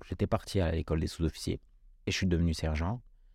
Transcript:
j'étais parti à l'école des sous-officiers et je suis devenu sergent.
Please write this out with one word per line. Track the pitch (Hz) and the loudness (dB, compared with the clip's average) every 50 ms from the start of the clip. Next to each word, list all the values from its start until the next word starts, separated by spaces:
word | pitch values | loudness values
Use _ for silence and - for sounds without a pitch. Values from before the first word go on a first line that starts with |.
| - | -4
j'étais | - 90 - 101 | -10 -4 -2 0
parti | - - - - - - 98 | 0 0 -2 -2 -2 0 0
à | 90 80 | 2 2
l'école | 82 82 80 - 78 80 | 2 0 0 0 0 0
des | 80 | 0
sous-officiers | - - - 82 78 - - - - 87 - _ - - - _ - - - - | 0 -2 0 0 0 0 -2 -4 -4 -4 -4 _ -16 -20 -20 _ -20 -20 -12 -6
et | - | -4
je | 90 | -2
suis | - - | 0 2
devenu | 95 87 80 85 85 78 | 2 4 4 4 2 2
sergent. | - - 78 78 76 78 90 113 127 - - - - - - | 0 -2 -2 0 0 0 -2 -2 -6 -8 -14 -20 -20 -20 -20